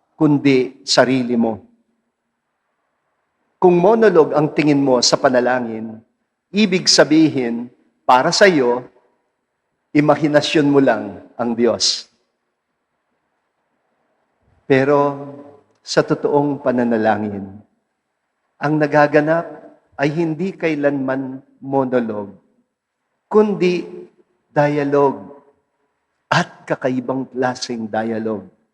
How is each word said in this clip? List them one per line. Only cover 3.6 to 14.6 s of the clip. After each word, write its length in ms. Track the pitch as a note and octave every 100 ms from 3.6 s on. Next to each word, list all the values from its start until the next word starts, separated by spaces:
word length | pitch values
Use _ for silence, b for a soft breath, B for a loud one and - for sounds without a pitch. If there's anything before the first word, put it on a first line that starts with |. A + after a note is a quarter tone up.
Kung 160 | F3+ F3
monologue 560 | F#3+ A3+ G#3+ E3+ C#3
ang 160 | D3 D3+
tingin 320 | - D3 C#3+
mo 160 | C#3 B2
sa 160 | -
panalangin, 880 | - C3+ B2 B2 B2+ A#2 A2 A2 A2 - _ _ _ _
ibig 400 | G3 G#3+ F3+ -
sabihin, 800 | - D3 D#3 D#3 C3 A#2+ A#2 B2 _ _ _
para 320 | - B2+ D#3
sa'yo, 480 | - G3+ D#3 A#2+ B2 - _ _ _ _ _ _ _ _ _ _
imahinasyon 720 | D3 D3 C#3+ D3+ D3 D3 E3 C#3+
mo 160 | C#3+
lang 400 | C3 G#2+ G#2 F#2+ - -
ang 160 | A#2+
Diyos. 560 | A#2 A#2 G2+ - - - _ _ _ _ _ _ _ _ _ _ _ _ _ _ _ _ _ _ _ _ _ _ _ _ _